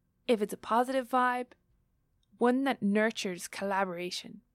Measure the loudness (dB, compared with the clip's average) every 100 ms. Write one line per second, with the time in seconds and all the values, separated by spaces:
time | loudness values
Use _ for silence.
0 | _ _ 0 0 0 -6 -2 0 2 -2
1 | 0 0 2 0 -6 -14 _ _ _ _
2 | _ _ _ _ 2 4 2 0 2 4
3 | 2 0 -6 -6 -10 -8 -4 -2 -2 -2
4 | -6 -8 -12 -18 -20